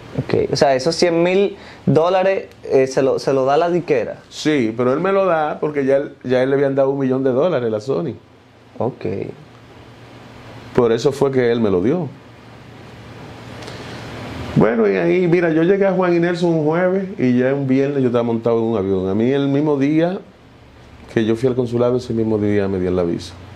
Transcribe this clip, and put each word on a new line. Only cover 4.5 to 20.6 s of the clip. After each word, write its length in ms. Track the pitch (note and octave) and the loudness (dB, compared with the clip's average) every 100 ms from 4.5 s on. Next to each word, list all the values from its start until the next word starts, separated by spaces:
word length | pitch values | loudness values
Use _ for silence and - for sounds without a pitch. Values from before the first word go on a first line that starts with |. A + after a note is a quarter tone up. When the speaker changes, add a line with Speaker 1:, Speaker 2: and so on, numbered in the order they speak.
| D3+ A2 A#2 | 2 0 0
Speaker 2:
pero 160 | B2 | 0
él 60 | C#3 | 0
me 120 | F#3 | 0
lo 140 | G3 F#3+ | 0 2
da 340 | D#3+ D3+ - | 0 -2 -4
porque 240 | D#3 D3 | -4 -2
ya 120 | C3 C#3 | 2 2
él, 140 | C#3+ - | 0 -10
ya 180 | B2 B2 | -2 0
él 60 | C3 | 2
le 60 | C#3 | 2
habían 180 | C#3 | 2
dado 160 | C3+ C3+ | 2 0
un 80 | C#3 | 0
millón 240 | C3+ C3 | 0 0
de 60 | C3+ | 0
dólares 360 | B2 F3 D3+ A#2+ | 2 0 0 -2
a 20 | |
la 100 | G#2+ | -4
Sony. 340 | A2+ D3+ E3 G2+ - - - - - - | -4 -4 -4 -8 -16 -20 -20 -20 -20 -6
Speaker 1:
Ok. 260 | A2+ - G2 G2 - - - - - - - - - - - - - - - | -6 -4 -8 -6 -8 -12 -20 -20 -20 -20 -20 -20 -20 -20 -20 -20 -20 -20 -6
Speaker 2:
Por 160 | - A#2+ | 0 2
eso 200 | A#2 C#3 | 2 0
fue 180 | C3+ C#3 | 0 0
que 220 | C3 A#2+ | 2 2
él 80 | A#2+ | 2
me 100 | A2 | 2
lo 120 | F#2 | 2
dio. 260 | G2+ E3+ C#3+ - - - - - - - - - - - - - - - - - - - - - - - - - | 0 -2 -4 -10 -20 -20 -20 -20 -20 -20 -20 -20 -20 -18 -18 -18 -18 -16 -14 -14 -14 -14 -14 -14 -12 -12 -2 2
Bueno, 320 | G3 A#3 G#3+ | 2 4 2
y 60 | F#3+ | 2
ahí, 320 | E3+ F3+ F3 | 2 2 2
mira, 220 | F3 E3+ | 2 2
yo 120 | D#3+ | 2
llegué 240 | E3+ G3 G3 | 2 4 2
a 60 | |
Juan 220 | F#3 F3+ | 2 2
y 40 | E3+ | 2
Nelson 320 | E3+ E3+ F3 | 2 0 0
un 140 | E3 | 2
jueves 440 | D3+ E3 F#3 F#3+ F#3+ - | 2 2 0 0 -4 -2
y 200 | B2+ B2 | 2 2
ya 160 | B2+ | 2
un 120 | C#3 C3+ | 0 2
viernes 340 | C3 C3+ C#3+ | 2 2 0
yo 80 | B2+ | 2
estaba 140 | A#2+ | 2
montado 360 | A#2 A#2 A#2 A#2 | 0 0 0 0
en 60 | |
un 120 | A2+ A2+ | 0 0
avión. 300 | F#2+ F#2+ F#2 | 0 0 0
A 60 | |
mí 160 | G2+ A#2 | 2 2
el 180 | C#3 C#3 | 2 2
mismo 300 | C#3 D#3 C#3+ | 0 0 0
día 400 | C#3 D#3 E3+ G3 - - - - | 2 2 0 -2 -10 -20 -20 -20